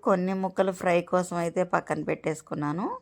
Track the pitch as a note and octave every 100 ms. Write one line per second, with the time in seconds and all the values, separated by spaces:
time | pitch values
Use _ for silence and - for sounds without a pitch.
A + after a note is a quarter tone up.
0 | - F#3+ F3+ F#3+ F#3+ F#3 F#3+ F#3 F#3 F3
1 | F3 F3+ F3+ F3 E3+ E3 F3+ F3 - D#3
2 | D3+ D#3 - D#3 - C#3+ D3 D#3+ A#3+ B4+